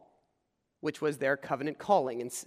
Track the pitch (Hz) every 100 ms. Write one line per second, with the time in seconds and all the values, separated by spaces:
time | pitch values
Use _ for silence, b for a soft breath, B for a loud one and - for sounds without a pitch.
0 | _ _ _ _ _ _ _ - 156 147
1 | 156 135 139 143 - 131 147 139 - 190
2 | 127 117 123 -